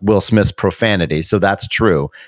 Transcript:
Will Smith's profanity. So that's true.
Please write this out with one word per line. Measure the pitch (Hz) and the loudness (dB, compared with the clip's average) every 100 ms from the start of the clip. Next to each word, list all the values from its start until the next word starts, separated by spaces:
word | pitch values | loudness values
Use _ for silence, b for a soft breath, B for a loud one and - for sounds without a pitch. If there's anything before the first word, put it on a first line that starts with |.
Will | 98 104 | 2 2
Smith's | - 110 98 | 2 2 2
profanity. | - 98 - 113 101 82 78 | 0 -2 0 -2 0 0 -2
So | 80 107 | -2 0
that's | 95 98 - | 0 0 -4
true. | - 113 82 73 B | 0 2 0 -2 B